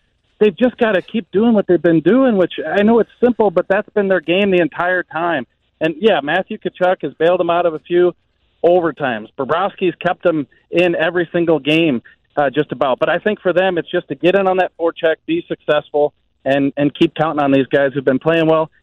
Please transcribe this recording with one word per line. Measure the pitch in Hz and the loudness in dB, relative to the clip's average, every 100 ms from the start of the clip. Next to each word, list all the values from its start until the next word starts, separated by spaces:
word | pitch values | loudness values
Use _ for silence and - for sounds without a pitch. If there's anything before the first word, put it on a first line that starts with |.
| _ _ _ - | _ _ _ 0
they've | 214 160 | 0 2
just | 240 - | -2 0
gotta | 226 185 | -2 -2
keep | - 226 - | -4 -8 -4
doing | 185 233 | 0 2
what | 208 - | 2 2
they've | 175 | 2
been | 170 165 | 2 2
doing, | 160 247 262 196 | 2 2 2 2
which | 165 - 156 | -2 -4 -4
I | 185 | 0
know | 208 233 | 2 2
it's | - - | 0 0
simple, | 240 226 208 | 0 2 0
but | 175 - | 0 0
that's | 196 - | -2 -2
been | 208 196 | -2 0
their | 185 | -2
game | 160 185 202 | 0 0 2
the | 180 | 2
entire | 160 - 180 180 | 0 -2 -2 -2
time. | - 160 170 151 117 _ _ - | -4 -6 -4 -4 -8 _ _ -6
And, | 160 160 | -4 0
yeah, | 214 160 | 0 0
Matthew | 143 175 - 208 | 0 -4 -4 -10
Tkachuk | 180 - 180 185 | -10 -2 -2 -2
has | - | -6
bailed | - 165 180 | -2 0 0
them | 170 | 0
out | 175 175 | 0 -2
of | |
a | 156 | -4
few | - 175 175 - _ _ _ - | -2 0 0 -2 _ _ _ -2
overtimes. | 165 180 165 139 139 110 110 - | 2 2 0 -4 -6 -6 -10 -10
Bobrovsky's | 127 160 196 - 180 - | -4 -4 -4 -4 -6 -4
kept | 175 - | -6 -2
them | 175 156 131 _ - | -2 -2 -6 _ -6
in | 170 180 | 0 0
every | 170 165 175 165 | 0 -2 -2 -2
single | 175 170 156 | -2 0 0
game, | 135 156 165 117 - _ _ - | 2 0 2 -2 -6 _ _ -2
uh, | 139 | -2
just | 127 147 | -2 -4
about. | 131 139 120 | -2 -2 -2
But | 156 | -2
I | 170 | -2
think | 214 202 | -2 -2
for | 185 | -2
them, | 170 190 170 | 0 0 -2
it's | - | -4
just | 180 - | -6 -6
to | 143 | -2
get | 170 196 | 0 2
in | 190 | 0
on | 185 | 0
that | 180 - | -2 -2
forecheck, | 165 - 160 156 - | -4 -2 -2 -2 -4
be | 165 - | -6 -6
successful, | 165 - 151 - 147 147 _ _ _ | -10 -2 -4 -2 -2 -2 _ _ _
and, | 135 139 139 - | -2 0 0 -2
and | 147 | -4
keep | - 165 - | 0 -2 0
counting | 156 147 | -4 -2
on | 139 | 0
these | 135 127 | 0 2
guys | 143 139 | 0 0
who've | 139 | 0
been | 135 131 | -2 0
playing | 156 165 160 | 0 0 2
well. | 160 160 _ | 0 -2 _